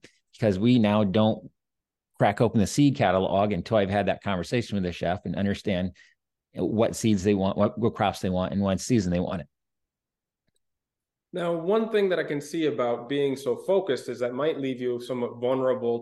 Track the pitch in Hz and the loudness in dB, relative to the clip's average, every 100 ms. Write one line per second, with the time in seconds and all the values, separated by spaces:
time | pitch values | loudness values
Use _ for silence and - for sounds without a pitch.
0 | - _ _ - 110 95 120 127 104 107 | -10 _ _ -2 0 2 4 4 4 4
1 | 101 107 107 - - _ _ _ _ _ | 2 4 2 0 -8 _ _ _ _ _
2 | _ - 107 101 113 117 92 - 143 - | _ 0 0 2 2 2 2 4 4 4
3 | 101 92 95 95 104 90 - 110 95 101 | 2 2 2 2 2 0 0 0 2 2
4 | 95 90 101 92 87 123 110 101 90 82 | 0 -2 -4 -4 -2 -4 -2 -4 -4 -4
5 | 85 92 98 87 101 98 110 90 92 - | -4 -4 -4 -4 -2 -2 -2 -2 -4 -8
6 | _ _ _ _ _ - 90 107 - - | _ _ _ _ _ -6 -2 2 0 0
7 | 113 101 101 101 95 - 104 - 110 - | 0 2 2 2 0 2 0 0 -2 0
8 | 101 - 101 90 92 95 98 92 - 120 | -2 0 -2 -2 -2 -2 0 -2 0 0
9 | 90 87 90 90 - _ _ _ _ _ | 2 0 -2 -6 -10 _ _ _ _ _
10 | _ _ _ _ _ _ _ _ _ _ | _ _ _ _ _ _ _ _ _ _
11 | _ _ _ 180 170 170 170 220 220 214 | _ _ _ -6 -2 -2 0 0 2 0
12 | 196 165 147 147 - 165 151 127 120 120 | 2 0 -2 -6 -4 -2 0 0 0 -2
13 | - 143 139 127 123 117 - 190 190 123 | -2 0 0 0 -4 -2 0 0 2 -2
14 | - 117 123 127 151 139 135 123 123 120 | -4 -6 -4 -2 -2 -2 -4 -4 -4 -4
15 | 123 123 117 117 123 131 131 117 117 117 | -6 -6 -6 -4 -2 0 0 0 -2 -2